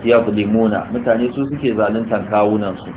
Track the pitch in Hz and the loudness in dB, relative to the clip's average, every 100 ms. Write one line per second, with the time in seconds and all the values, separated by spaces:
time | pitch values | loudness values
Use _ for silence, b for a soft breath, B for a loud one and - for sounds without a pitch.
0 | 117 117 107 104 104 110 110 98 - 120 | 4 4 4 0 2 2 2 0 -4 -4
1 | 123 113 123 135 135 143 135 107 104 110 | 0 2 0 -2 -4 -2 -2 0 0 -2
2 | 113 107 98 104 104 107 101 90 98 | -2 -4 0 0 2 2 -2 -6 -12